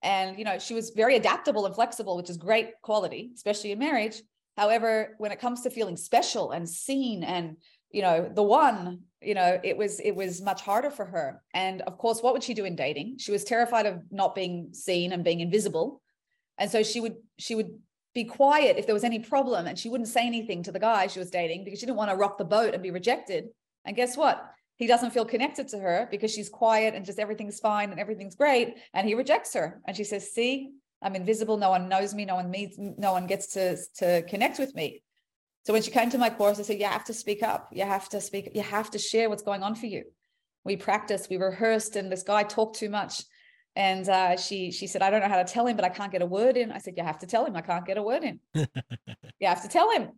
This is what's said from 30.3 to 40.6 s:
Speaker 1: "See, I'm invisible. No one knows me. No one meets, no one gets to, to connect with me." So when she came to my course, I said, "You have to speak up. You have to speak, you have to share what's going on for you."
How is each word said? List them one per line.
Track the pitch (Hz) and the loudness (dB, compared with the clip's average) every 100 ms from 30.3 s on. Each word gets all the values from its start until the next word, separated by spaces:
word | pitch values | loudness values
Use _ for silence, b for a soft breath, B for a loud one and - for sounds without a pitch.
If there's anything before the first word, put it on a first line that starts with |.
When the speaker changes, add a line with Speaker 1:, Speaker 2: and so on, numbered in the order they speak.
Speaker 1:
"See, | - 240 269 269 - _ _ | 0 0 0 -6 -16 _ _
I'm | 196 | -6
invisible. | 190 180 220 220 214 | -2 0 0 0 2
No | 196 | 4
one | 185 180 | 2 2
knows | 190 202 | 0 0
me. | 208 | -4
No | 202 185 | -4 -2
one | 180 | -2
meets, | 190 202 - | -6 -8 -10
no | 202 - 202 | -10 -2 0
one | 185 180 | 0 0
gets | 196 - | -4 -4
to, | 196 185 160 - - | -2 0 -2 -6 -2
to | 180 175 | 2 2
connect | 170 202 262 - | 0 0 0 0
with | 269 | -4
me." | - 147 - _ _ _ _ _ _ - | -4 -6 -8 _ _ _ _ _ _ 0
So | |
when | 214 | 0
she | 220 | 2
came | 254 240 | 2 2
to | 247 | 2
my | 233 | 0
course, | 226 202 208 | 4 2 2
I | |
said, | 208 208 | -2 -2
"You | 202 | -2
have | 220 | -2
to | - | -4
speak | 220 - 208 | -8 -6 -2
up. | 220 - - | -2 -2 -6
You | - | -4
have | 196 196 190 | -2 -2 -4
to | 208 | -8
speak, | - 196 196 | -6 -8 -6
you | 214 | -4
have | 202 202 214 | -2 -2 -4
to | 208 | -6
share | - 220 226 | 0 2 2
what's | 208 | 0
going | 214 196 | -4 -4
on | 196 | -4
for | 220 | -4
you." | 240 175 - _ _ _ _ _ | -6 -8 -10 _ _ _ _ _